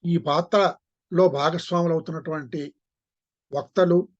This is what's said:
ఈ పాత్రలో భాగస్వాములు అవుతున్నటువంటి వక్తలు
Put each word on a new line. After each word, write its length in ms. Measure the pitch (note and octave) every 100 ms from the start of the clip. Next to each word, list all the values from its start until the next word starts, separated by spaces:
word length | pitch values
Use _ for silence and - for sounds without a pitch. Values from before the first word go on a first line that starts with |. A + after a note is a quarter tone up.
| E3+
ఈ 120 | E3+
పాత్రలో 1120 | D3+ D3 F3 G#3 F#3 - _ _ _ F3 F#3
భాగస్వాములు 640 | C#3 D3 F3 - F3 E3+
అవుతున్నటువంటి 800 | D#3+ D#3 D#3+ D3 D#3 C3+ D3+ C#3+ _ _ _ _ _ _ _ _
వక్తలు 540 | C#3 C#3 - F3+ F3 -